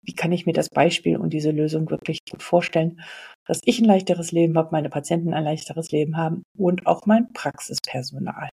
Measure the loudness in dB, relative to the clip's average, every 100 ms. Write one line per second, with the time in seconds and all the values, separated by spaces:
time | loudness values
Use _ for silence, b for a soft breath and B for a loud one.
0 | -12 -4 -2 0 0 -2 -2 2 2 2
1 | 0 0 0 0 0 2 0 0 -2 -4
2 | -4 -8 -10 -16 2 2 2 0 0 -4
3 | B B B B -6 0 0 4 6 6
4 | 4 -2 0 2 4 4 2 -2 -2 -6
5 | -2 -2 0 -2 -2 -4 -6 -10 -2 -2
6 | 0 -2 -2 -4 -8 -2 0 2 0 0
7 | 4 4 2 -4 -6 -6 -10 -10 -6 -8
8 | -8 -8 -8 -8 -12